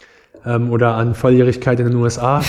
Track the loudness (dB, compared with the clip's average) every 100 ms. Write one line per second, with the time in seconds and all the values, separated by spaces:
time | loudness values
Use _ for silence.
0 | -20 _ _ -14 -6 -4 0 0 0 0
1 | -2 0 2 4 2 0 -2 -2 0 0
2 | -2 -2 -2 -2